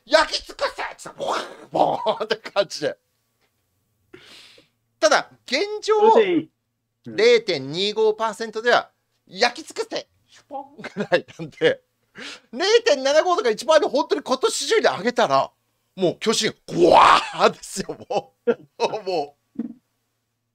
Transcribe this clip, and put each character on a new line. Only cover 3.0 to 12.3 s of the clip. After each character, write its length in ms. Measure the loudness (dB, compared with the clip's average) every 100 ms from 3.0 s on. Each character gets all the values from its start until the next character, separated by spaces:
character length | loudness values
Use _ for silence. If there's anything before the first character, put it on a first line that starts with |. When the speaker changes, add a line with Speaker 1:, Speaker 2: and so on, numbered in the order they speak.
| _ _ _ _ _ _ _ _ _ _ _ -20 -20 -20 -20 _ _ _ _ -2
Speaker 1:
た 80 | 2
だ、 220 | 2 0 _ -6
現 180 | -4 -4 -6
状、 300 | 0 4 6
Speaker 2:
そ 60 | 6
れ 80 | 4
で 60 |
い 20 | 0
い。 140 | -4 _ _ _ _ _ -12
う 40 |
ん。 60 | 0
Speaker 1:
零 240 | 4 4
点 320 | 2 -6 -6
二 200 | -6 -4
五 220 | 0 0
パ 140 | 0 -6
ー 60 |
セ 120 | -6 -10
ン 60 |
ト 100 | -4
で 80 | 2
は、 220 | 2 0 _ _ _ _
「焼 380 | -2 -2 -2
き 20 | -16
尽 180 | -10
く 40 | -8
せ！」 160 | -8 -12 _ _
シ 120 | _
ュ 40 |
ポ 160 | _ -16
ン 160 | -16 -18
ぐ 140 | -16 -10
ら 140 | -2 -2
い 100 | -4 -16
な 60 |
ん 60 | -16
で、 320 | -2 -2 -2 _ _ _ -20 -18